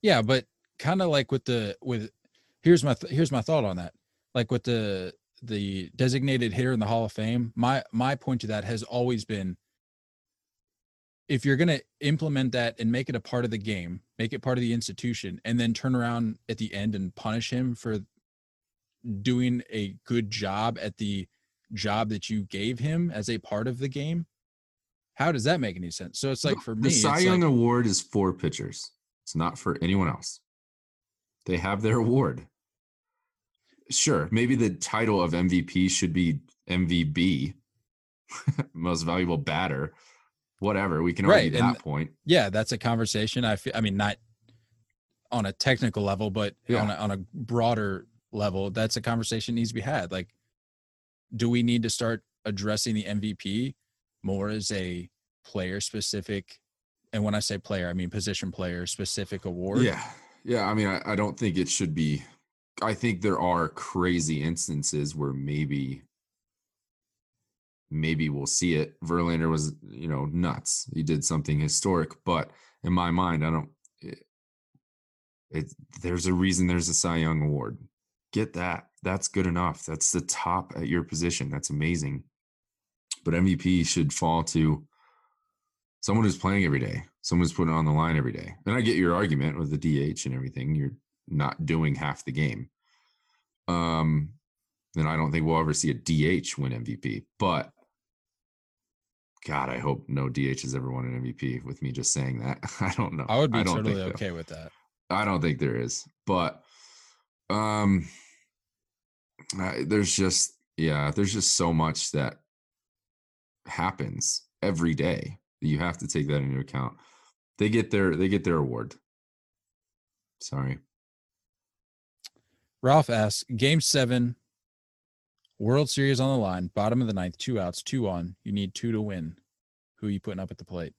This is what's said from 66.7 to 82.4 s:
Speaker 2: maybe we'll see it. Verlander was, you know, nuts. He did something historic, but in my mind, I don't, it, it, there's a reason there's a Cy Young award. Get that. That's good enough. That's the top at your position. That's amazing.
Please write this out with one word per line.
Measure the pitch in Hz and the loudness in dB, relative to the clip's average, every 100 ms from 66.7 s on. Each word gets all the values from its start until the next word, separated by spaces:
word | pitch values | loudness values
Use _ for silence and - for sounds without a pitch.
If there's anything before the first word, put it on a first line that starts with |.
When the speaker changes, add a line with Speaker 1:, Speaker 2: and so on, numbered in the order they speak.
| _ _ _ _ _ _ _ _ _ _ _ _ | _ _ _ _ _ _ _ _ _ _ _ _
Speaker 2:
maybe | 76 78 80 78 | -4 -2 0 0
we'll | 71 69 | -2 -2
see | - 90 78 | 0 2 0
it. | 76 _ | 0 _
Verlander | 80 87 85 82 82 | -2 0 2 2 2
was, | 80 76 76 50 | 0 -2 -6 -16
you | 57 82 | -10 -6
know, | 71 73 | -4 -2
nuts. | 82 87 - - - - | 0 -2 -2 -4 -6 -4
He | 78 | -4
did | 78 78 | -2 0
something | - 80 73 76 | 0 -2 0 0
historic, | 76 - 101 90 76 - | 0 0 0 0 -2 -6
but | - 82 - - - _ | -2 -2 -2 -10 -20 _
in | 90 | 0
my | 90 87 | 0 2
mind, | 87 90 80 | 2 2 2
I | 78 | 2
don't, | 80 76 _ _ _ | 0 -2 _ _ _
it, | - - _ _ _ _ _ _ _ _ _ _ _ _ _ | -16 -16 _ _ _ _ _ _ _ _ _ _ _ _ _
it, | 78 73 - - - | -8 -8 -12 -20 -8
there's | 87 87 90 | -4 -2 0
a | |
reason | 90 95 90 90 | 2 2 4 2
there's | 87 82 | 2 0
a | |
Cy | 82 90 82 | 0 0 2
Young | 80 80 | 2 2
award. | 76 73 55 - - _ _ _ _ | 0 -2 -4 -10 -18 _ _ _ _
Get | 104 107 | -4 -2
that. | 85 90 82 - _ | -2 -4 -4 -8 _
That's | 92 95 - | -4 -2 -2
good | 101 90 | 0 2
enough. | 87 90 78 - | 2 0 -2 -8
That's | 78 - | -2 0
the | 87 | 0
top | - - 87 90 - - | -2 -4 -2 -2 -4 -8
at | 82 | -2
your | 85 | -2
position. | 85 76 87 80 69 | -2 -2 -2 -2 -4
That's | 73 - | -4 -4
amazing. | 73 78 87 71 67 - _ | -2 0 0 -2 -6 -10 _